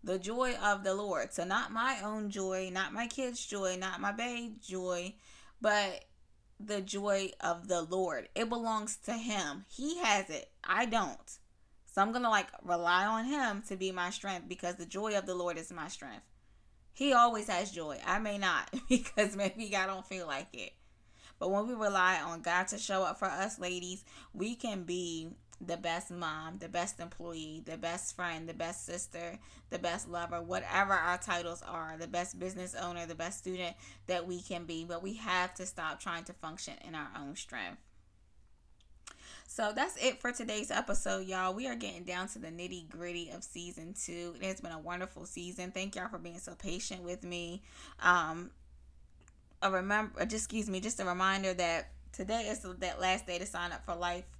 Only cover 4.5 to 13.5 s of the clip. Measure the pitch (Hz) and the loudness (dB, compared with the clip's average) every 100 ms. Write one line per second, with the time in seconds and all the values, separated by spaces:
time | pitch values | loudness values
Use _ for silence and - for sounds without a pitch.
4.5 | 220 - 185 180 175 180 - - - - | -10 -6 -4 0 0 -2 -8 -18 -20 -20
5.5 | - 220 208 196 180 - - - - - | 0 4 6 4 -2 -10 -20 -20 -20 -20
6.5 | - 208 208 196 196 202 196 190 - - | -16 -2 -2 0 0 4 4 2 0 0
7.5 | 170 185 175 160 185 185 139 - - 226 | 0 2 2 4 2 2 0 -4 -2 0
8.5 | 233 226 220 208 - - 233 226 208 156 | 2 2 2 0 -6 -2 -2 0 2 0
9.5 | 147 196 - 277 349 302 202 190 156 - | -2 -8 -4 -2 2 4 4 4 -6 -8
10.5 | - - 185 240 226 180 113 - - - | -12 0 2 4 4 2 -2 -12 -18 -18
11.5 | - - - - - 202 240 240 214 190 | -20 -20 -20 -4 4 6 6 6 6 4
12.5 | - - 175 175 180 202 220 240 294 247 | -6 0 4 8 6 6 2 2 2 2